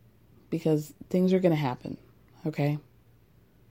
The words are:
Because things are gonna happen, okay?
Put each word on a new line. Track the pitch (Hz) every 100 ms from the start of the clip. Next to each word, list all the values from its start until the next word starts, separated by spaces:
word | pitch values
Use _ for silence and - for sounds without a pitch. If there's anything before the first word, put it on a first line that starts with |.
| _ _ _ _ _
Because | 165 160 151 151 - -
things | 185 185
are | 185
gonna | 185 156
happen, | 139 123 - - - _ - - 156
okay? | 151 147 147 - _ _ _ _ _ _ _ -